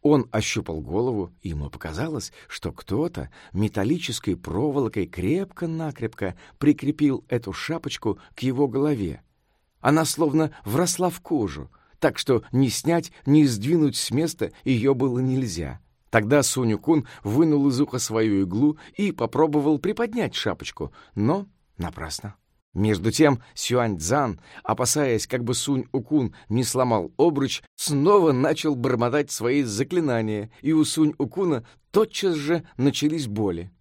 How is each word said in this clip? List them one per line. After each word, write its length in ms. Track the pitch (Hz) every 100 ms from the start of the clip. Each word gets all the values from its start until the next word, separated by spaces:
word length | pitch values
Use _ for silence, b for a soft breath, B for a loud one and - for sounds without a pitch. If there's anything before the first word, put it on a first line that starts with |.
Он 260 | 147 147 117
ощупал 520 | 110 107 - 87 78
голову, 500 | 65 90 123 113 87 _
и 80 | 98
ему 220 | 78 71
показалось, 600 | - 82 78 156 151 - B B
что 260 | - -
кто-то 580 | - - 98 165 - 65 B B
металлической 800 | 92 104 101 101 160 - 113 - 87
проволокой 720 | - 82 147 139 120 107 87
крепко-накрепко 1300 | - 90 165 190 - 170 160 160 - 110 - 95 - B B
прикрепил 640 | 139 147 135 147 147 131 -
эту 260 | 123 117
шапочку 640 | 90 - 165 - - 110 98 B
к 60 | -
его 280 | 127 127 143
голове. 540 | 120 147 139 92 73 _ _ _ _ _ _
Она 220 | - 151
словно 480 | 156 - 156 156 156 B
вросла 460 | - 120 175 175 180
в 100 | 175
кожу, 500 | - 156 104 71 65 b b b
так 180 | 156 -
что 280 | - 123 B
ни 160 | 123 131
снять, 440 | - - 170 170 b -
ни 180 | 147
сдвинуть 520 | 143 113 110 170 151 -
с 140 | -
места 420 | 120 165 - 101 b
её 300 | - 127 123
было 240 | 135 135 123
нельзя. 600 | 131 131 127 85 76 64 _ _ _
Тогда 340 | 113 107 143
Сунь-Кун 640 | 135 - 120 107 - 160 120 B
вынул 440 | 98 117 165 147 143
из 120 | 127
уха 180 | 143 123
свою 440 | - 113 110 98
иглу 360 | 95 98 147 151 B -
и 160 | 202
попробовал 680 | - 117 135 160 151 143 151
приподнять 560 | 180 214 233 233 170
шапочку, 580 | - - 87 - - 78 b b
но 320 | - 107 180 196 _ _ _
напрасно. 580 | 85 - 80 - 104 - _ _ _
Между 360 | - 107 101 101
тем 320 | 110 151 131 b
Сюаньцзан, 840 | - - 123 117 95 78 135 135 85 B B
опасаясь, 640 | - 113 127 151 139 113 -
как 180 | 131
бы 100 | 120
Сунь-Укун 800 | 127 - 135 - 139 113 151 123 B B
не 160 | 110
сломал 480 | 117 127 127 110 87 _
обруч, 440 | 165 139 135 - - _
снова 560 | - 143 151 202 165
начал 440 | 131 139 156 160 135
бормотать 540 | 123 120 120 139 147
свои 320 | - 113 143
заклинания, 880 | 127 101 135 180 160 117 110 107 107 b
и 100 | -
у 120 | 156
Сунь-Укуна 800 | 151 - 156 - 143 - 190 139 b b _
тотчас 440 | 202 220 - 196
же 300 | 160 143 170 B -
начались 500 | 135 - 147 160 131
боли. 440 | 104 104 85 92 _